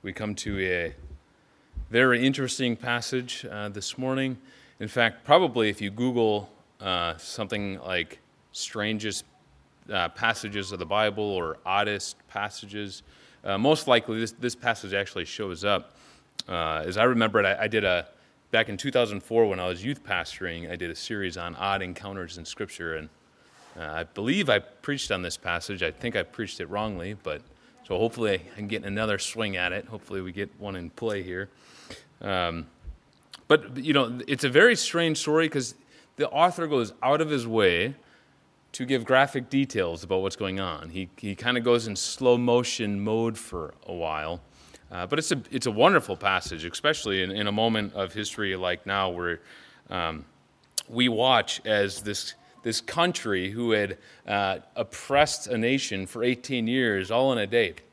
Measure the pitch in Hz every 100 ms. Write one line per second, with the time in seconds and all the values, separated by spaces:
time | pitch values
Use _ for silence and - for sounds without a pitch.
0 | 95 95 107 101 107 98 95 90 82 -
1 | - - _ _ _ _ _ - - 113
2 | 131 120 131 135 127 - 127 113 123 120
3 | 117 131 123 - - 104 104 101 - -
4 | 127 131 131 123 - - - _ 107 123
5 | 117 - - 160 175 117 107 98 101 104
6 | 127 120 113 104 104 - _ _ 98 90
7 | 85 80 - - 104 107 101 95 73 92
8 | 82 - _ _ _ - - 113 104 110
9 | 107 95 - _ _ _ _ _ - 98
10 | 85 - 113 110 107 101 95 98 82 104
11 | 107 101 104 95 82 - 87 98 104 101
12 | - - _ 101 101 - 104 104 101 92
13 | - - - _ - 98 131 156 - 120
14 | - 113 113 - 123 - 120 113 98 98
15 | 98 95 85 - 101 85 101 95 - _
16 | - - _ - - 90 80 78 78 95
17 | 120 120 110 107 98 98 107 110 98 90
18 | - _ _ _ _ 113 113 101 143 127
19 | 117 101 - 113 110 92 90 90 110 143
20 | - 92 85 - 92 82 82 85 87 80
21 | - 107 92 85 85 82 98 98 92 85
22 | 101 98 85 87 82 - 101 - 85 80
23 | 78 _ _ _ _ - - 82 78 80
24 | 82 - 110 185 156 104 - - - 143
25 | - 98 87 - 90 85 - 95 85 78
26 | 120 107 87 - 104 - 82 101 110 95
27 | 90 104 - 76 - - _ _ - 92
28 | 113 117 110 95 - - 104 107 98 98
29 | 110 101 - 113 107 95 87 95 - 110
30 | - 98 92 90 98 - 104 95 82 -
31 | 113 101 90 90 101 _ - - - -
32 | - _ 101 92 87 85 71 _ - -
33 | _ _ _ - _ 151 - 127 143 143
34 | 120 123 - 135 139 131 226 226 - 170
35 | 165 156 - 156 160 151 120 - _ -
36 | _ - 143 143 175 175 165 143 110 -
37 | 123 151 156 143 117 110 98 87 110 139
38 | _ _ _ _ _ _ _ - 127 131
39 | 113 131 139 135 117 135 135 107 90 82
40 | 87 95 95 - 95 95 92 78 82 87
41 | 92 - 104 95 117 123 120 120 110 98
42 | - - 127 120 123 120 120 - 107 101
43 | 104 110 117 107 - 90 78 - - 87
44 | 80 78 78 87 - - - - - 90
45 | 90 143 156 147 - 135 120 104 156 180
46 | - 92 98 92 - 85 85 - 147 156
47 | 110 95 92 98 104 104 113 110 104 -
48 | 95 107 104 - 101 92 90 90 - 98
49 | 95 87 87 82 - - - - - 92
50 | 82 78 73 _ _ _ _ - - 120
51 | 123 110 127 120 101 - 110 107 101 95
52 | 104 98 - - - - 117 110 - 165
53 | 175 - 117 95 92 110 117 107 101 -
54 | - - - 101 98 92 - - 117 -
55 | - 139 151 - - 120 117 135 - 98
56 | 95 117 123 123 - 127 113 131 120 101
57 | 92 117 135 120 101 117 101 - -